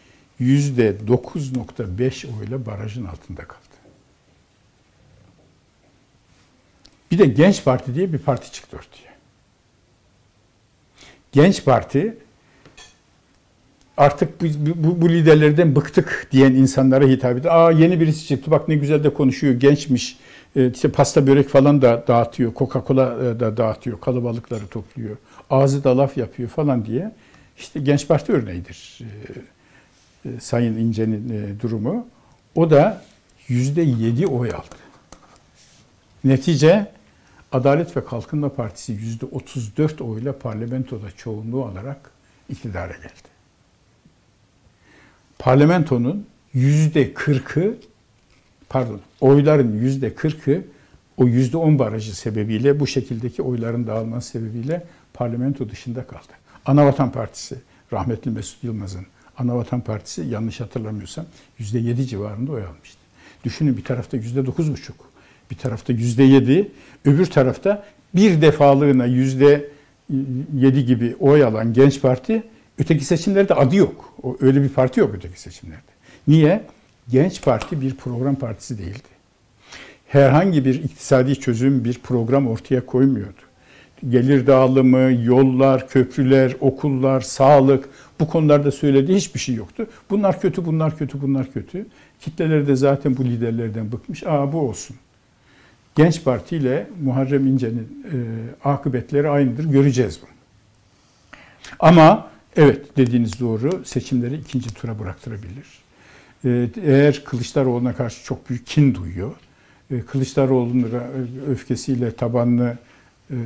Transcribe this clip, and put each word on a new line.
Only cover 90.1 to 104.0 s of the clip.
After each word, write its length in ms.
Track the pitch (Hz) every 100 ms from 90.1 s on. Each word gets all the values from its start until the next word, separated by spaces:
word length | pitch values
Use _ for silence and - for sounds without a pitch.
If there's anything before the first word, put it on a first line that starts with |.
"Bunlar 300 | 202 196 185
kötü, 240 | 190 190
bunlar 340 | 165 160 156 156
kötü, 240 | 139 139
bunlar 300 | 139 135 131
kötü." 340 | - - 180 226 _ _ _
Kitleleri 460 | - - 160 156 143
de 100 | 131
zaten 400 | 139 139 143 127
bu 80 |
liderlerden 680 | 127 117 117 113 113 107 107
bıkmış. 300 | 117 - 151
"Aa, 300 | - 147 139
bu 80 | 160
olsun." 360 | 135 101 - - _ _ _ _ _ _ _ _ _ -
Genç 280 | 170 160
Parti 320 | 135 120 - 165
ile 300 | 131 143 202 185
Muharrem 440 | 135 127 135 139 135
İnce'nin, 600 | 131 117 117 113 285 247
e, 560 | 135 117 113 113 - 143
akıbetleri 600 | 139 143 123 - 143 151
aynıdır. 360 | 143 135 120
Göreceğiz 540 | 160 139 139 123 107 85
bunu. 80 | - _ _ _ _ _ _ _ _ _ _ - - _ - -
Ama 520 | 165 170 160 214 - - _ -
evet, 400 | 147 107 - 143
dediğiniz 440 | 120 120 113 -
doğru, 420 | 120 110 135 185
seçimleri 520 | - 123